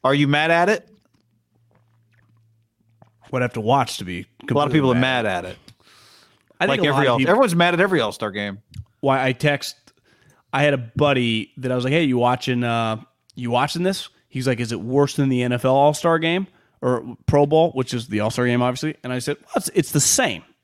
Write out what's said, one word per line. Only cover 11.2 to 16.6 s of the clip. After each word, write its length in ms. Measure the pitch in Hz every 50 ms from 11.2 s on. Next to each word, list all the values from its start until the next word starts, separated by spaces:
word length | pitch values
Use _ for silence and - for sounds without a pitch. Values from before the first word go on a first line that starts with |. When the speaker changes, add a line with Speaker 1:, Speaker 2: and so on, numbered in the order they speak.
| 123 117 113 113 - - _ -
Speaker 2:
that 120 | 127 127
I 60 | 127
was 80 | 127 123
like, 80 | 131
"Hey, 120 | 143 170 170
you 140 | 139 127 120
watching, 460 | 120 123 123 123 - - 123 120 120
uh, 360 | 120 117 117 113 113 110 113 - _ _ _ _ _ _
you 140 | - 123 120
watching 340 | 120 120 135 151 - 165 175
this?" 240 | 190 196 - - - _ _ _ _
He's 180 | _ 131 127 131
like, 120 | 127 110
"Is 120 | 120 110
it 80 | 117 90
worse 340 | 95 117 127 143 143 135 -
than 140 | - 143 135
the 140 | 131 123 123
N 80 | 123
F 120 | 123 120 -
L 100 | 131 131
All-Star 420 | 139 139 147 151 - - 170 165 160
Game 300 | 160 165 170 185 190 - _ _